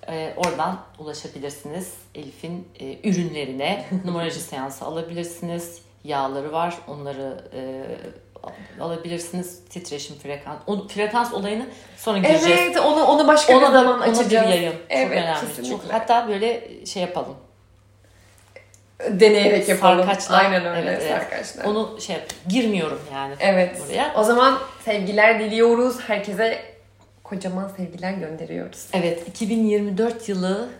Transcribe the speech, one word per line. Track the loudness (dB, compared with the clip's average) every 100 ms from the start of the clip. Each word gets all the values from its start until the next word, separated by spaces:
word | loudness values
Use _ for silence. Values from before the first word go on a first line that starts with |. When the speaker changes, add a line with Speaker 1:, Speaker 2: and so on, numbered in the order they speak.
| -10
Speaker 1:
E, | -10 -8 -4
oradan | -4 -2 -4 -6 -14 -18
ulaşabilirsiniz | -14 -14 -14 -12 -12 -12 -12 -10 -12 -16 -20
Elif'in, | -18 -18 -16 -12 -12 -14 -16
e, | -14 -6 -2
ürünlerine. | 0 -2 -6 -8 -4 -4 -4 -6
<laughs> | -6
Numeroloji | -4 -4 -6 -8
seansı | -10 -10 -10 -10
alabilirsiniz. | -10 -8 -8 -10 -10 -10 -8 -8 -10 -16 _ _
Yağları | -6 -4 -4 -6 -6
var, | -4 -4 -6 -14
onları, | -12 -10 -10 -10 -10 -14
e, | -12 -12 -12 -12 -12 -14 -20 _ -18 -18 -16 -20 -12
alabilirsiniz. | -10 -8 -8 -10 -8 -8 -8 -14 -18
Titreşim | -16 -12 -12 -12 -14
frekans, | -12 -12 -12 -14 -6
o | -6 -6
frekans | -4 -2 0 -2
olayını | -4 -4 -6 -8 -14 -20 -10
sonra | -4 2
gireceğiz. | 6 6 6 4
Speaker 2:
Evet, | 4 2
onu, | 4 4
onu | 6 6 8
başka | 6 10
Speaker 1:
Ona | 8
Speaker 2:
bir | 10
Speaker 1:
da, |
Speaker 2:
zaman | 8 6 4
Speaker 1:
ona | 2
da |
bir | 2
Speaker 2:
açacağız. | 4 4 4
Speaker 1:
yayın. | 4 0
Çok | -6 -4
Speaker 2:
Evet, | -2 0
Speaker 1:
önemli. | 0 -2 -2
Speaker 2:
kesinlikle. | -4 -8 -8
Speaker 1:
Çok, | -8 -4
hatta | -4 2 2 2
böyle | -2 0 -2 -6 -16 -12
şey | -6
yapalım. | -4 -4 -8 -12 -20 _ _ _ _ _ _ _ _ _ _ -20 _ _ _ _ -4
Speaker 2:
Deneyerek | 6 8 8 6 4 2
yapalım. | 4 6 6 4
Speaker 1:
Sarkaçla. | 0 2 4
Speaker 2:
Aynen | 4 2 0
öyle, | -4 -2
Speaker 1:
Evet, | -2
evet. | -2 -2
Speaker 2:
sarkaçla. | -4 -8 -10 -8 -4
Speaker 1:
Onu | -2 -4 -8
şey | -10 -10
yap, | -10 -12 -2
girmiyorum | 0 2 0 -2 -6 -10
yani | -10 -8 -2
Speaker 2:
Evet. | 2 4 2 -2 -8
Speaker 1:
oraya. | -4 -2 0
Speaker 2:
O |
zaman | 2 6 4 4 -6 -12
sevgiler | -4 -4 0 4 6 6
diliyoruz. | 0 4 4 6 2 -2 -4
Herkese | -4 -4 -2 0 -2 -10 -20 _ _ _ _
kocaman | -12 -8 -6 -6 -8 -8
sevgiler | -10 -8 -8
gönderiyoruz. | -6 -8 -10 -10 -10 -10 -14 -4
Speaker 1:
Evet, | -2 -2 -4 -8
iki | -6 -2
bin | 0 2
yirmi | 2 0 0
dört | -2 -2 -6
yılı | -4 -2 -4 -6 -14